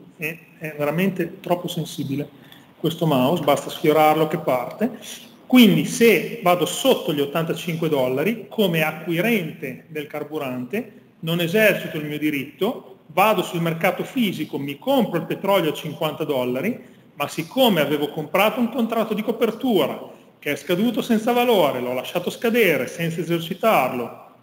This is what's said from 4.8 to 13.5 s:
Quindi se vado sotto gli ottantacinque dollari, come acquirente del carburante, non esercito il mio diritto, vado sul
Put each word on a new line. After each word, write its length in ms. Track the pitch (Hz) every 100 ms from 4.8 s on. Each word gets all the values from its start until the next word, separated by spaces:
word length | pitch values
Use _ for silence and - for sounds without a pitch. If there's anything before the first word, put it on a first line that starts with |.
| - - - - - - -
Quindi 380 | 254 214 160
se 560 | - - 233 180 - -
vado 240 | 175 175 151
sotto 460 | - 269 - -
gli 60 | 147
ottantacinque 680 | 143 165 165 170 175 165 160
dollari, 580 | 143 127 131 170 233 -
come 340 | - 196 165
acquirente 1040 | 156 - 180 165 220 226 160 - 139 123 -
del 200 | 151 143
carburante, 840 | 151 147 151 135 127 123 190 139 - - _
non 200 | 160 175
esercito 560 | 165 214 214 170 170 156
il 100 | 147
mio 120 | 147
diritto, 800 | 151 143 123 - 196 - - - -
vado 360 | - 214 185
sul 180 | 165